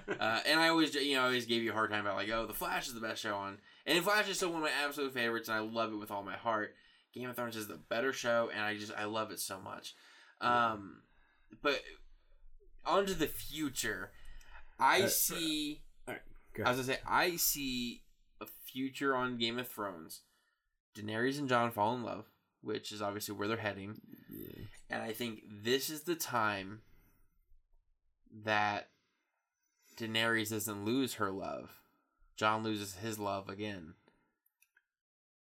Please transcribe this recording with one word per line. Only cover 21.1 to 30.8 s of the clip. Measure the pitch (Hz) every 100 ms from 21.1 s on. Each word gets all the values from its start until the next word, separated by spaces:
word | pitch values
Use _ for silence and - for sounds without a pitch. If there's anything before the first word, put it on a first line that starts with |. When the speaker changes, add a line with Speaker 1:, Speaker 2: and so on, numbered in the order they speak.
| 110 131 143
Speaker 1:
and | 135
Jon | 120 120
fall | 107 107 123
in |
love, | 104 98 - _ _ _
which | 113 107 -
is | 107
obviously | 101 101 107 101
where | 104
they're | 113
heading. | 107 95 98 107 - - -
Speaker 2:
Yeah. | 52 - - - - -
Speaker 1:
And | 113
I | 113
think | 110 117 - -
this | 101 113 135 151
is | 151
the | 175 165
time | - 120 107 98 98 110 - - _ _ _ _ _ - _ _ _ _ _ _ _ 107 107
that | 104 104 101 - _ _ _ _ _ _ _ _ _ _ -
Daenerys | 113 113 113 113 104
doesn't | 110 107 101